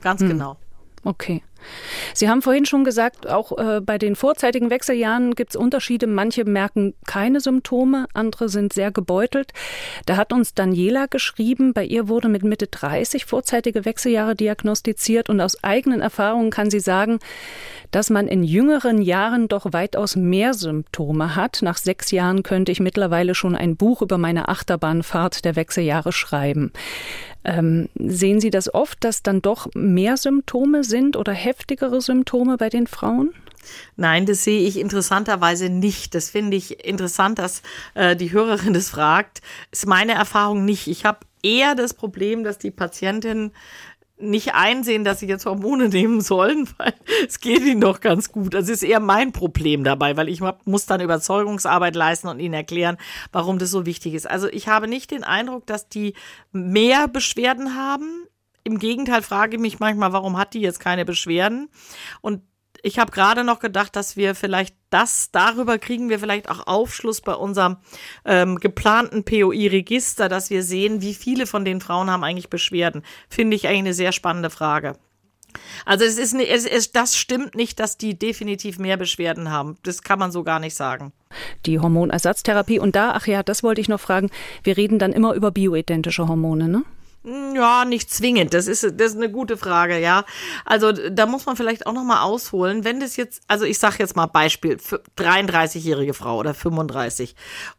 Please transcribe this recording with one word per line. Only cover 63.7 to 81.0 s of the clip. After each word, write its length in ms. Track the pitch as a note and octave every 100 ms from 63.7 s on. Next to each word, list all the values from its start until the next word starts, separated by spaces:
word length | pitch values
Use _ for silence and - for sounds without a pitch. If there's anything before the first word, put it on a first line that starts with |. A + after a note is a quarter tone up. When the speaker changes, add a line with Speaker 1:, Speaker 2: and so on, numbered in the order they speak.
| F#3+ G3+ G3+
Speaker 1:
dass 220 | G3 G3
wir 180 | G3 F#3+
vielleicht 400 | G3+ F#3 F#3 - _
das, 400 | G3 A#3 - -
darüber 480 | F3+ G#3 A#3 A#3+ A3+
kriegen 300 | - A#3+ B3
wir 100 | G#3+
vielleicht 280 | G#3+ G3+ -
auch 180 | - -
Aufschluss 540 | G3+ G#3+ - A3+ G#3+
bei 120 | G3+
unserem, 440 | - G3+ G3 F3+ F#3 _ - - -
ähm, 360 | - F3+ F#3 F3+
geplanten 640 | G3 - G#3 A3+ A#3 G#3+
P-O-I-Register, 1080 | - A3 F#3+ G#3+ G3+ F#3+ F3+ B3 - - F#3+
dass 220 | F#3 F#3
wir 120 | F#3+
sehen, 380 | F3+ F#3 G#3 G#3+
wie 140 | G3 G3
viele 320 | B3 C4 B3+
von 180 | G#3 F#3+
den 160 | F#3
Frauen 280 | - F3 F#3+
haben 140 | F3+
eigentlich 260 | D#3 F3+ -
Beschwerden. 540 | F3 - F3 E3+ D3+ - - _
Finde 260 | - A3 G#3
ich 120 | -
eigentlich 120 | G3
eine 140 | F#3+
sehr 180 | F3 F3+
spannende 380 | F3+ F3 F3 E3
Frage. 440 | - D#3 D3 D3 C#3+ _ _ _ _ - - - - -
Also 200 | G3 A3+
es 120 | A3
ist 160 | A#3+ C4
ne-, 120 | B3
es, 180 | A#3 A#3+
es, 260 | A#3 -
das 260 | A#3+ A#3+ -
stimmt 380 | - B3+ C#4+ A3+
nicht, 240 | A#3 -
dass 180 | G#3+ -
die 200 | A3 F3
definitiv 600 | A3 A3 G#3 G3+ G#3 F3
mehr 200 | F#3+ F#3+
Beschwerden 520 | F3+ - E3+ D3+ D#3+
haben. 280 | D3+ D3 D#3+
Das 200 | F#3 F3
kann 160 | - G3
man 120 | F#3
so 120 | F3
gar 160 | D#3+ D#3+
nicht 160 | D#3+ -
sagen. 380 | C3 B2+